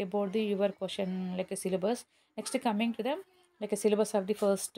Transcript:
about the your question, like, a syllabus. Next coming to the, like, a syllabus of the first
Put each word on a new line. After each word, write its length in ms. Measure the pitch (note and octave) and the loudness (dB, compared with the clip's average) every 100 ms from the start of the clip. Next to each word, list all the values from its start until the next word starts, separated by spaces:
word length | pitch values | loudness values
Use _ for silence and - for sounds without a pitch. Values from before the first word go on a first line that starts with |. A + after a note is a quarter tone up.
about 320 | G3 G3+ G3+ | -2 0 0
the 80 | G#3+ | 0
your 280 | G#3+ G3 G3+ | 0 2 0
question, 680 | G3 F#3 - F#3+ F#3 F#3 F#3 | 0 -6 -4 -2 -2 -4 -4
like, 120 | F#3 | -4
a 40 | F#3+ | -4
syllabus. 480 | F#3+ F#3 F#3+ B3 - _ _ - | -2 0 0 -2 -6 _ _ -12
Next 180 | G#3+ B3+ | -4 -2
coming 320 | B3 G#3 A#3 A3 | 0 2 0 0
to 80 | |
the, 120 | A3 D#4+ - _ _ _ | -2 -4 -8 _ _ _
like, 100 | G#3 | -4
a 60 | G#3 | 2
syllabus 360 | G#3+ G#3 G#3+ | 4 4 4
of 140 | G#3 F#3+ | 2 0
the 60 | |
first 440 | G#3 G3+ G3 - | 2 2 2 -2